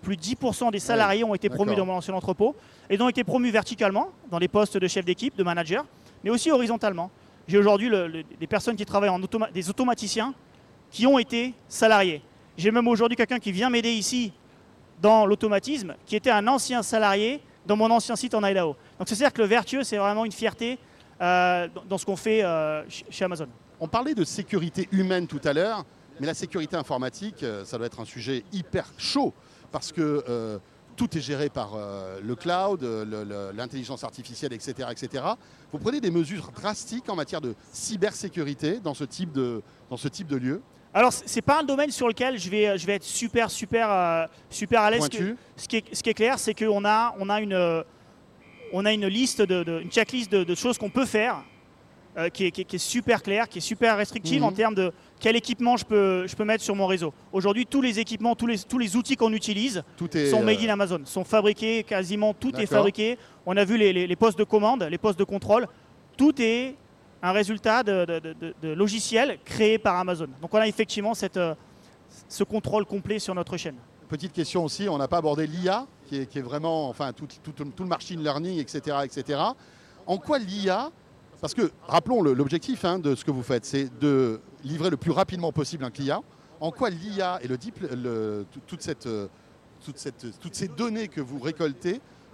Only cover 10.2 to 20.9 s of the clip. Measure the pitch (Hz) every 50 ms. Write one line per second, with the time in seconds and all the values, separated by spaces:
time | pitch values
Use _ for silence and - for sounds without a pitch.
10.2 | 214 262 269 - - - - - - - - - _ _ - - 214 262 277 262
11.2 | 233 - - 233 240 254 240 - - - - - 226 226 220 202 196 185 160 143
12.2 | - - _ - - - _ - 165 208 220 240 240 233 240 202 226 233 240 -
13.2 | 233 - 254 240 - 208 185 180 226 254 247 233 226 233 233 220 196 - 247 247
14.2 | 240 208 - - _ - - - - - - - - - - - 160 208 220 220
15.2 | 214 196 208 208 - 214 208 196 - - 294 285 202 175 139 - - - - 214
16.2 | - 269 233 208 202 226 269 262 - - 254 240 214 - - 226 214 202 196 202
17.2 | 208 226 269 294 - - - _ _ - 208 214 220 226 233 233 202 - 233 202
18.2 | - 247 - 220 208 196 196 190 180 160 139 - - - - - 190 - 226 190
19.2 | 269 277 - - 220 196 214 240 208 - - 269 269 - - 208 196 202 208 214
20.2 | 226 220 185 - 226 214 - - 233 233 254 247 - -